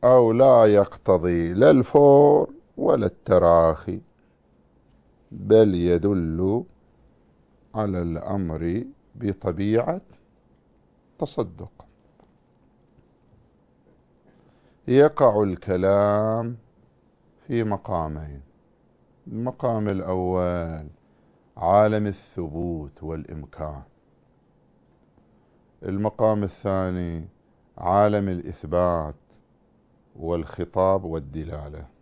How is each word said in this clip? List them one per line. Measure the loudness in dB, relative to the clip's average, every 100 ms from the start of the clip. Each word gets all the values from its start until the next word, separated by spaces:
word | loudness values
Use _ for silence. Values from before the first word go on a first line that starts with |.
أو | 6 4 4
لا | 4 6 8 6
يقتضي | 4 2 -4 0 2 2 -2 -2
لا | 2 4
الفور | 4 4 4 6 6 6 4 0 -8 _ -6
ولا | -2 0 0
التراخي، | -6 0 2 6 6 4 0 -8 -12 _ _ _ _ _ _ _ _ _ _ _ _ _
بل | -16 2 6 6 2
يدل | 0 0 0 -2 -2 -4 -2 -4 -6 _ _ _ _ _ _ _ _ _ _ -8
على | -6 -4
الأمر | -6 -8 -8 -6 -6 -6 -6 -6 -8 -18 _ -10
بطبيعة | -8 -6 -6 -4 -2 -2 -2 -8 _ _ _ _ _ _ _ _ _ _ _ _
تصدق؟ | -8 -6 -8 -8 -20 _ -20 _ _ _ _ _ _ _ _ _ _ _ _ _ _ _ _ _ _ _ _ _ _ _ _ _ _ _ _ _ -2
يقع | 4 4 4 2 2
الكلام | -2 -4 -4 -2 2 2 2 0 -2 -4 -6 -12 _ _ _ _ _ _ _ _ _
في | -4
مقامين: | -4 -6 -6 -6 -6 -10 -12 -16 -20 _ _ _ _ _ _ _ -14
المقام | -10 -10 -6 -4 -4 -4
الأول | -4 -4 -4 -2 -2 -2 -4 -6 -10 -14 -20 _ _ _ _ _ -8
عالم | 0 4 4 0 -4
الثبوت | -8 _ -12 -10 -8 -8 -8 -12 _
والإمكان، | -12 -12 -12 -16 -16 -12 -12 -12 -18 _ _ _ _ _ _ _ _ _ _ _ _ _ _ _ _ _ _ _
المقام | -10 -4 -6 0 0 0
الثاني | -4 -6 -4 -2 -2 -4 -6 -8 -12 _ _ _ _ -12
عالم | -2 2 2 2 -2
الإثبات | -6 -10 -14 -6 -2 0 -2 -6 -12 _ _ _ _ _ _ _ _ _ -14
والخطاب | -6 -6 -6 -10 -8 -2 0 0
والدلالة. | -4 -10 -10 -14 -12 -12 -14 -18 -20 _